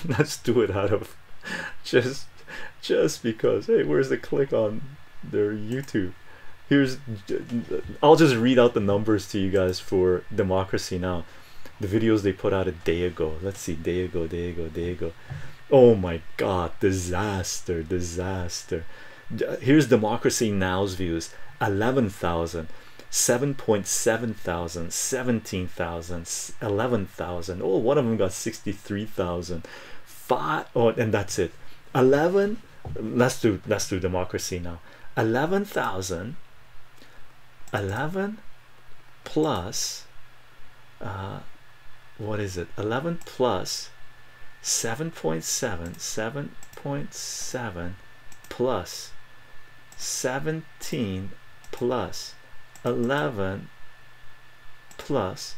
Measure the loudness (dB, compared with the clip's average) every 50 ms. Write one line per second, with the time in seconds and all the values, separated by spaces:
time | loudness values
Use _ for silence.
0 | -2 0 2 2 2 2 0 -2 0 2 4 4 4 4 2 2 2 4 2 2
1 | 0 -2 -12 -14 -12 -12 -10 -10 -8 -6 -6 -6 -6 -6 -8 -8 -2 2 4 4
2 | 4 2 0 -4 -6 -8 -10 -14 -14 -12 -8 -8 -8 -8 -10 -6 -2 0 2 4
3 | 4 2 2 0 -2 -2 0 2 4 4 4 4 2 4 4 4 4 4 4 2
4 | 2 2 0 -2 -2 0 2 2 2 2 2 2 2 2 0 -2 -4 -6 -8 -12
5 | -14 -12 -10 -10 -6 -2 0 2 2 2 0 -2 -4 -4 -4 -4 -4 -2 0 0
6 | 0 0 -4 -8 -12 -16 -14 -10 -8 -8 -8 -6 0 4 6 6 6 4 2 -4
7 | -6 -8 -8 -8 -6 -4 -4 -4 -4 -2 -4 -4 -2 -2 -4 -4 -4 -6 -2 6
8 | 10 10 10 12 10 8 8 6 6 6 8 8 8 8 6 4 4 4 4 4
9 | 4 4 4 2 2 0 0 0 2 4 4 4 4 4 2 0 -2 2 4 6
10 | 6 6 4 4 0 0 0 0 2 4 4 2 2 0 -2 -2 -2 -2 -2 -2
11 | 0 0 0 -2 -4 -6 -10 -16 -16 -12 -8 -8 -8 -8 -6 -6 -2 0 2 4
12 | 6 6 6 6 4 2 2 2 2 2 2 2 2 0 -2 -2 0 0 2 2
13 | 2 0 0 0 -2 -2 -2 -2 -4 -4 -6 -6 -4 -4 -4 -2 -2 -2 0 0
14 | -2 -2 -2 -2 -2 -2 -2 -4 -4 -4 -4 -4 -6 -4 -4 -4 -4 -4 -4 -4
15 | -4 -6 -6 -8 -12 -12 -10 -8 -8 -8 -8 -8 2 6 10 12 12 12 10 8
16 | 4 0 -2 -2 -4 -4 -2 0 0 2 2 2 2 0 0 2 2 4 4 2
17 | 0 0 0 0 0 0 0 -2 -2 -2 -4 -4 -2 -2 -2 -2 -2 0 0 0
18 | 0 -2 -2 -2 -2 -2 -2 -2 -2 -4 -4 -6 -6 -4 -4 -4 -4 -4 -8 -8
19 | -12 -14 -16 -12 -8 -4 -2 -2 -2 -2 -2 0 4 6 8 8 8 8 6 6
20 | 6 4 2 2 2 2 2 2 2 2 2 2 2 2 2 2 2 0 0 -2
21 | -2 0 0 -2 -4 -6 -8 -8 -10 -8 -4 -2 0 0 2 2 2 2 4 4
22 | 2 2 0 0 0 0 2 0 0 -2 -4 -4 -4 -6 -6 -8 -10 -12 -16 -14
23 | -8 -4 -2 2 4 4 4 4 2 0 0 0 2 2 2 2 2 0 -2 0
24 | 2 2 2 2 2 -2 -4 -2 -2 -2 0 0 -2 -4 -4 -4 -4 -4 -2 -2
25 | -2 -2 -2 0 2 2 2 0 0 -2 -4 -2 -2 -2 -2 -2 -2 -2 -4 -4
26 | -4 -4 -4 -6 -4 -6 -6 -6 -6 -6 -6 -4 -2 0 0 2 2 2 2 2
27 | 0 -2 -4 -6 -6 -4 -4 -4 -4 -4 -4 -2 0 2 2 4 4 4 4 4
28 | 4 4 4 2 2 2 0 -2 -4 -6 -6 -4 -4 -4 -4 -4 -4 -4 -4 -4
29 | -4 -2 -2 -2 0 0 -2 -2 -4 -4 -4 -6 -6 -8 -12 -16 -12 -10 -10 -10
30 | -10 -10 -14 -4 0 0 2 2 2 0 0 0 -2 -2 2 4 4 4 4 4
31 | 2 2 2 2 0 0 0 0 0 0 -2 -6 -10 -10 -10 -10 -8 -2 4 6
32 | 6 8 8 6 6 4 4 4 2 2 0 -4 -8 -12 -16 -12 -10 -8 -6 -6
33 | -4 -2 2 4 4 4 4 2 2 2 2 2 0 0 0 0 0 -2 -2 -2
34 | 0 0 0 0 0 -2 -2 -4 -4 -4 -4 -4 -4 -6 -8 -8 -12 -16 -16 -12
35 | -10 -4 0 2 2 4 4 2 2 2 2 0 0 0 -2 -2 -2 0 -2 -2
36 | -2 -4 -4 -4 -6 -6 -6 -8 -8 -10 -14 -18 -16 -12 -10 -10 -10 -10 -12 -16
37 | -16 -14 -12 -10 -10 -10 -12 -14 -18 -16 -12 -10 -6 -4 -2 -2 -2 -2 -2 -2
38 | -2 -2 -2 -2 -2 -4 -4 -8 -8 -10 -10 -12 -14 -18 -18 -14 -10 -10 -10 -10
39 | -10 -14 -16 -14 -10 -4 0 2 2 2 2 0 -2 -4 -4 -4 -4 -4 -6 -8
40 | -12 -12 -10 -10 -10 -10 -12 -16 -18 -16 -12 -10 -10 -10 -12 -14 -18 -16 -12 -8
41 | -8 -6 -6 -6 -6 -8 -8 -8 -8 -8 -10 -10 -14 -18 -18 -14 -10 -10 -10 -10
42 | -12 -14 -10 -8 -4 -4 -2 -2 -2 -4 -4 -6 -6 -4 -4 -4 -2 -2 -2 -2
43 | -2 -2 -4 -4 -6 -4 0 2 2 2 2 2 0 -4 -6 -6 -8 -10 -10 -10
44 | -10 -10 -10 -12 -16 -16 -12 -10 -10 -10 -8 -6 -4 -2 -2 0 0 -2 -2 -2
45 | -4 -6 -6 -4 -2 -2 -2 -2 -2 -4 -4 -2 -2 -2 -2 -2 -4 -6 -8 -8
46 | -8 -6 -4 -2 -2 -2 -4 -6 -6 -6 -8 -8 -10 -10 -10 -10 -6 -4 -4 -4
47 | -4 -6 -6 -8 -8 -8 -6 -6 -6 -6 -4 -4 -4 -6 -6 -4 -4 -6 -6 -8
48 | -12 -16 -18 -14 -10 -10 -10 -10 -10 -8 -4 0 0 2 2 0 -2 -6 -8 -12
49 | -10 -10 -10 -10 -10 -12 -14 -18 -14 -12 -10 -10 -10 -10 -14 -18 -18 -14 -10 -8
50 | -6 -4 -4 -2 -2 0 0 0 0 -2 -2 -2 -4 -10 -12 -10 -8 -4 -2 -2
51 | 0 0 -2 -2 -4 -4 -6 -8 -10 -16 -16 -14 -10 -8 -4 -2 0 0 0 0
52 | 0 -2 -4 -6 -8 -10 -14 -16 -16 -12 -10 -10 -10 -12 -10 -4 -2 0 0 2
53 | 2 2 2 2 0 0 0 -2 -2 -2 -2 -4 -8 -10 -12 -10 -10 -10 -10 -12
54 | -16 -16 -14 -12 -10 -10 -10 -12 -14 -18 -16 -12 -10 -10 -10 -10 -12 -14 -14 -10
55 | -4 0 0 2 2 0 -2 -6 -8 -8 -8